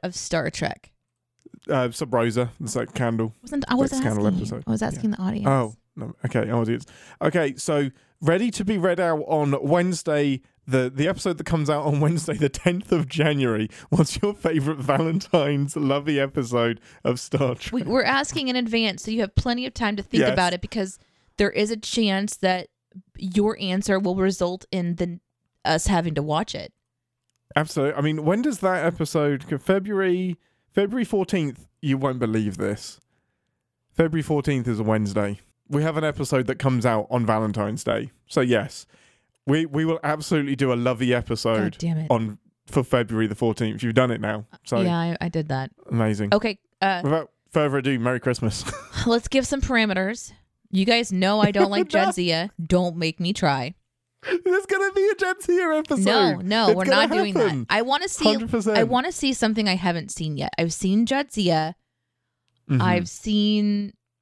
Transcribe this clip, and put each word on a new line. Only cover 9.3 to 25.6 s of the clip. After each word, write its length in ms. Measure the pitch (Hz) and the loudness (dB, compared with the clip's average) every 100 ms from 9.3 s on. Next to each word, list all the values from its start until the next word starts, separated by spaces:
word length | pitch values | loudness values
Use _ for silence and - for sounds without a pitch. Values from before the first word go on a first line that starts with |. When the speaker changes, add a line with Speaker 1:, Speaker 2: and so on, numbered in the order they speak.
| 156 143 139 | 0 2 0
Speaker 2:
Wednesday, 800 | 143 175 180 170 165 147 147 131 _ _ - | 2 2 2 -2 -2 0 0 -2 _ _ -2
the, 240 | 131 127 | 0 0
the 140 | 135 165 | 0 -2
episode 300 | - 190 160 | 0 -4 -4
that 60 | 151 | -2
comes 240 | 165 147 | 0 2
out 160 | 147 147 | 2 2
on 140 | 147 | 2
Wednesday, 360 | 156 165 160 - | 2 0 -2 -2
the 120 | 143 | -2
tenth 420 | - 180 180 - | 0 -2 -2 0
of 160 | 170 135 | -2 0
January. 600 | 160 151 143 123 107 107 - - | 0 0 2 0 0 -2 -6 -2
What's 320 | 156 151 - | 2 2 2
your 120 | 208 | -4
favorite 440 | 208 165 160 139 143 | -2 0 0 0 -2
Valentine's 960 | 135 139 160 180 - 170 143 143 143 151 | 0 0 2 -2 2 2 2 2 0 0
lovey 440 | 135 143 147 139 | 0 0 0 0
episode 600 | 139 143 117 120 117 110 - - | 0 -2 -2 0 0 -2 -10 -6
of 160 | - 127 | -2 -2
Star 360 | - 135 131 - | -2 0 0 -2
Trek? 180 | - | -6
Speaker 1:
We, 100 | 247 | -4
we're 200 | - 254 | 0 2
asking 440 | 254 269 302 330 262 | 2 0 -2 -4 -2
in 60 | 254 | -2
advance, 480 | 226 226 220 175 | 0 0 0 -4
so 80 | 214 | -4
you 100 | 226 | -2
have 120 | 202 - | 0 0
plenty 300 | 247 240 254 | 0 -2 -4
of 80 | |
time 220 | - 214 208 | -4 -4 -4
to 80 | |
think 180 | - - | -2 2
Speaker 2:
Yes. 120 | 127 | 2
Speaker 1:
about 200 | 135 175 | 2 0
it, 80 | 180 | -2
because 380 | 202 226 190 - _ _ _ - | -6 -4 -6 -8 _ _ _ -2
there 140 | 202 | 0
is 200 | - 214 | 2 -2
a 60 | 220 | -2
chance 580 | - 233 208 190 208 - | -4 0 0 0 -4 0
that 300 | 185 180 - _ _ 190 - - | 0 0 -4 _ _ -20 -20 -12
your 400 | 190 208 214 - | -2 2 2 0
answer 380 | 190 185 202 190 | -2 -2 0 0
will 160 | 196 190 | 0 2
result 500 | 196 180 175 185 - | 0 0 -2 -4 -6
in 240 | 185 175 170 | -4 -2 -2
the, 240 | 175 170 _ _ _ _ | -4 -6 _ _ _ _